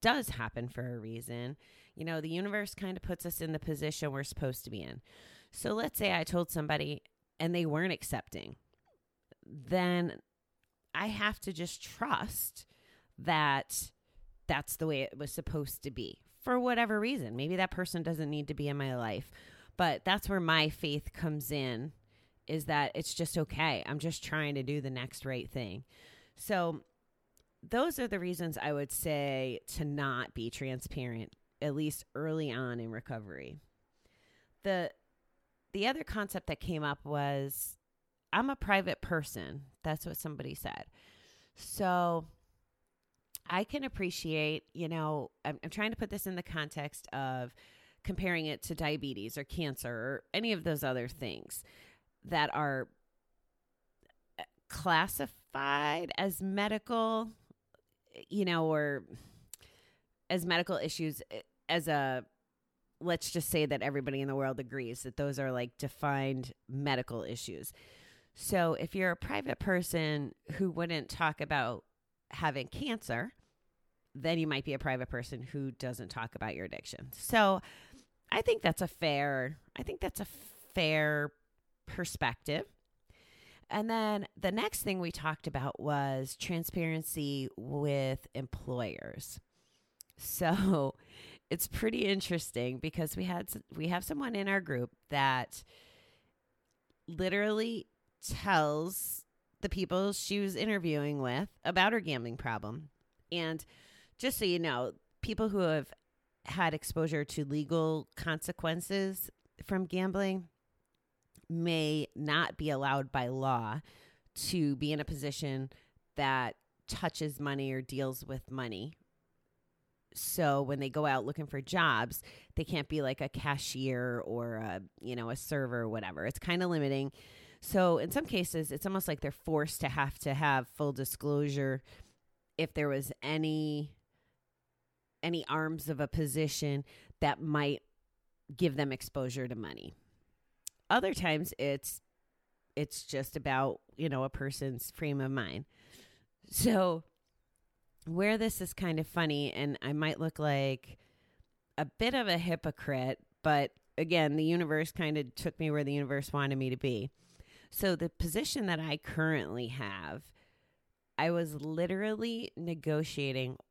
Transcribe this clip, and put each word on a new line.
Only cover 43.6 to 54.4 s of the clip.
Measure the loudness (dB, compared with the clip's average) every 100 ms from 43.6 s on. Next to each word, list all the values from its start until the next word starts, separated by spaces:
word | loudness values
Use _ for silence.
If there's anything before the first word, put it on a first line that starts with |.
can | 0 -2
appreciate, | -4 -2 -2 -2 0 2 2 0 -6
you | -6 -4
know, | 0 0 0 -4 _
I'm, | -6 -6
I'm | -6
trying | -4 -2
to | -2
put | -4
this | -4 -6
in | -6
the |
context | -6 -4 -4 -6 -8 -10 -10
of | -6 -4 -4 -6 -10 -20 -20 -20 _
comparing | -6 -2 0 0 0
it | -4
to | -6
diabetes | -2 0 0 -2 -6 -6 -8
or |
cancer | -6 -4 -2 -4 -6
or | -4 -4 -6 -4
any | -2 0
of | 0
those | 0 0
other | 0 0 -2
things | -6 -8 -8 -10 -12 -12 -18 -20 -20 _ _
that | 0 2 4
are, | 2 0 0 -4 _ _ _ _ _ _ _ _ _ _ _ _ _ _
uh, | -16